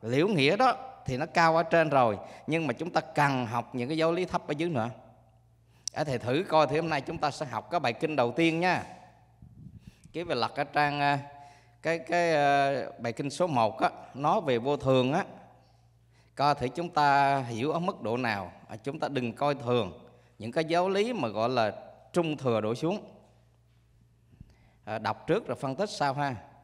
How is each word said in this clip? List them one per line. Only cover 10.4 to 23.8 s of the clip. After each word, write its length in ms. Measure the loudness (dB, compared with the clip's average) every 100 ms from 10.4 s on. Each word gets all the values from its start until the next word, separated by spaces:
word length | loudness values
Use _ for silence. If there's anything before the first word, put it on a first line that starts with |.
| -2 -2
ở 80 |
trang, 360 | -2 2 2 2
à, 180 | 2 2 -2 -16 -20 -20 _ _
cái, 160 | -4 -4
cái, 360 | 0 0 4
à, 480 | 4 4 4 4 0 -4 -6
bài 140 | -6
kinh 180 | -4 -6
số 160 | -2 0
một 340 | 4 2 2
á, 100 | -2 -2 -16
nói 260 | -2 0 2
về 180 | 2 0
vô 180 | 0 -2
thường 360 | 4 4 4
á. 120 | 0 -4 -12 -20 -20 _ _ _ _ _ _ _
Coi 200 | 0 2
thử 140 | 2 -2
chúng 200 | -4 -4
ta 500 | 2 4 6 4 2
hiểu 340 | -2 -4 -2
ở 60 | -2
mức 240 | -2 -4
độ 140 | -4 -2
nào. 360 | -2 -2 -6 -14 -18
À, 80 | -12
chúng 220 | -2 0
ta 100 | 0
đừng 240 | -2 -2
coi 220 | 0 0
thường 380 | 0 2 2 2 -6 -20 -20 _ _
những 140 | -6
cái 120 | -4
giáo 240 | 0 2 2
lý 240 | 0 0
mà 160 | 0 -2
gọi 200 | 0 0
là 240 | 2 0 -2 -14 -20 -6
trung 240 | -2 -2 -2
thừa 240 | 0 0
đổ 140 | 0
xuống. 300 | -2 -2 -4 -8 -20 _ _ _ _ _ _